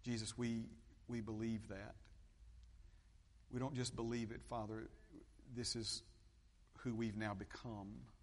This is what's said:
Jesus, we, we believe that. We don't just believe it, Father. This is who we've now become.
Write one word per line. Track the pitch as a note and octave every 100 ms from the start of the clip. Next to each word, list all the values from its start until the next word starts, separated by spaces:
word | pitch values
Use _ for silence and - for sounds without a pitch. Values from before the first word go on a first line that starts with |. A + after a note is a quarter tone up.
Jesus, | B2 A#2 A2 -
we, | A#2+ A#2 A2+ - - - -
we | A#2+
believe | G#2+ G#2+ A2+ A2 G2+
that. | G2 G#2+ - - - - - - - - - - - - - - - -
We | B2
don't | C3
just | B2 A#2+ A2+
believe | A2+ A#2 A2
it, | A2+ -
Father. | A#2+ G#2+ A2 A2+ - - - - - - A#2+
This | A#2 A#2+
is | G#2 - - - - - - - - -
who | B2
we've | A2+ A2+ G#2
now | G#2+
become. | G2 G2+ - A#2+ G#2+ G2 B2 B2 -